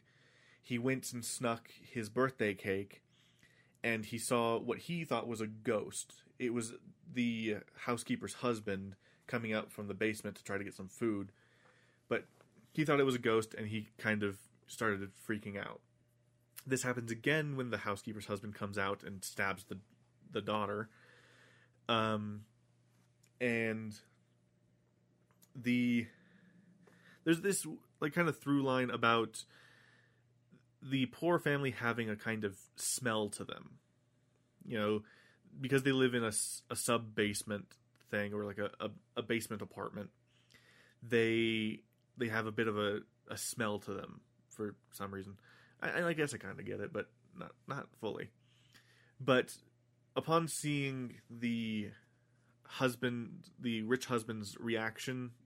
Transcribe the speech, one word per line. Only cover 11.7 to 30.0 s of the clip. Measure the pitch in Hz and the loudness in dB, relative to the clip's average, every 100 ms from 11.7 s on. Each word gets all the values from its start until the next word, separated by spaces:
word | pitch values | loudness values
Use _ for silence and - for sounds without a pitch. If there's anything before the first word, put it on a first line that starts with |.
| _ _ _ - | _ _ _ -2
but | 113 - _ - - - | -2 -2 _ -20 -20 -6
he | - 151 | 0 4
thought | 143 | 6
it | 135 | 6
was | 123 | 4
a | |
ghost, | 117 113 110 - | 4 4 2 -4
and | 107 | -4
he | 110 107 - | -4 -6 -4
kind | 110 107 | 0 2
of | 101 98 - _ - | 0 -4 -12 _ -16
started | - 113 98 98 - - | -2 0 0 -4 -8 -4
freaking | 107 107 101 | -4 -4 -8
out. | - - - _ _ _ _ _ _ - 131 | -8 -10 -18 _ _ _ _ _ _ -18 -2
This | 131 127 | 0 0
happens | 123 117 | -2 -4
again | 113 139 156 147 135 | -4 0 0 0 -4
when | 123 | -2
the | 104 | -2
housekeeper's | 107 101 - 107 - | -2 -4 -4 -8 -4
husband | 104 107 95 | -4 -6 -6
comes | 104 101 | -4 0
out | 98 101 | 0 -2
and | 80 98 - | -6 -10 -8
stabs | - 98 95 - | -2 -2 -2 -6
the, | 95 - _ _ _ - | -12 -14 _ _ _ -8
the | 110 | -6
daughter. | 101 107 101 104 110 - - - - - - - _ _ - | -2 0 0 -2 -6 -12 -20 -20 -20 -20 -20 -20 _ _ 2
Um, | 113 110 107 104 104 107 _ _ _ _ _ _ _ _ - | 4 4 2 -2 -8 -12 _ _ _ _ _ _ _ _ -4
and | 123 117 113 110 110 107 - _ _ _ _ _ _ _ _ _ _ _ _ _ - 131 | 0 2 0 -2 -6 -10 -16 _ _ _ _ _ _ _ _ _ _ _ _ _ -18 -4
the, | 120 123 120 120 113 - - - - - - - - - - - 165 | 2 4 4 4 2 -6 -20 -20 -20 -20 -20 -20 -20 -20 -20 -2 2
there's | 165 | 4
this, | 196 190 156 - - _ | 4 0 -2 -8 -14 _
like, | 156 175 | -2 2
kind | 170 | 2
of | 131 | 2
through | 139 143 | 2 4
line | 135 127 123 | 4 4 2
about | 120 120 117 110 - - - - - - - | 4 6 6 4 -2 -14 -20 -20 -20 -20 -20